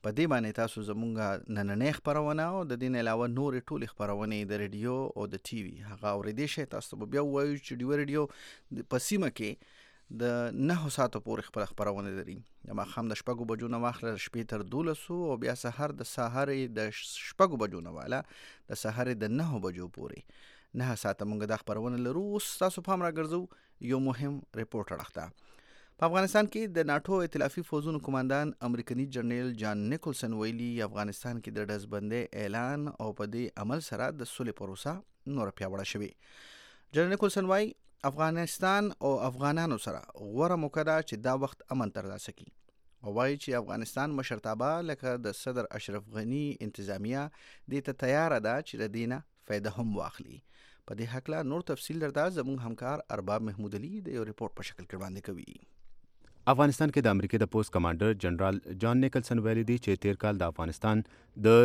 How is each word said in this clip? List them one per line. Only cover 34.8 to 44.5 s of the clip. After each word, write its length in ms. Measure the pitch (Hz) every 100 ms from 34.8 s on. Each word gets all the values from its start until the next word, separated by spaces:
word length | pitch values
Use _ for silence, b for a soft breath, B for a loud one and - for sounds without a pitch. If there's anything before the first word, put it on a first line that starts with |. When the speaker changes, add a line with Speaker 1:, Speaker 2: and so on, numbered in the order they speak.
| - 180 - _ -
Speaker 1:
نوره 180 | 139 101 -
پیاوړه 260 | 95 95 95
شوې. 200 | 107 104 - B B B B B B B
جنرال 160 | 147 175
نیکولسن 360 | 202 202 196 185
وایي، 160 | 190 214 - - _ 135
افغانستان 800 | 143 156 165 165 - 190 196 208 - 139
او 20 | 135 127
افغانانو 520 | 127 139 160 165 113 -
سره 140 | 82 - - 104 113
غوره 200 | 165 180
موقع 220 | 147 156 156
ده 40 | 156
چې 240 | 156 107 127
دا 80 | 131
وخت 220 | 135 - -
امن 180 | 131 107 101
ترلاسه 360 | 98 98 - -
کړي. 100 | - - - _ - _
او 80 | 110 104
وایي 180 | 131 143
چې 220 | - 123
افغانستان 560 | 104 110 110 - 143 143
مشرتابه 500 | 131 113 110